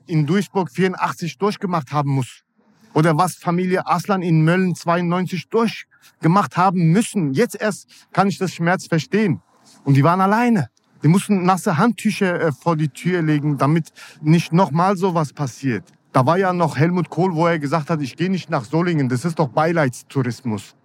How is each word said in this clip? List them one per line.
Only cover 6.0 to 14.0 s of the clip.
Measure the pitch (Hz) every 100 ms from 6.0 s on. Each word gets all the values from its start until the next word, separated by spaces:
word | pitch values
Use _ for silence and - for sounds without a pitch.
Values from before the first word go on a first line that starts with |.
| _ _ 160 196 - 170
haben | 190 185 165
müssen. | 190 233 - 147
Jetzt | 139 233 -
erst | 208 - - - _
kann | - 196
ich | -
das | 180
Schmerz | - 170 185 -
verstehen. | 165 - 202 208 123 - _ _ -
Und | 139
die | 139
waren | 156 185
alleine. | 190 214 240 208 123 _ _ _
Die | 147
mussten | 196 - 196 175
nasse | 190 185 151
Handtücher, | 233 - 214 170 190 160
äh, | 165
vor | 131 170 160
die | 151
Tür | - 170 180
legen, | 156 151 151 139
damit | 139 165 - -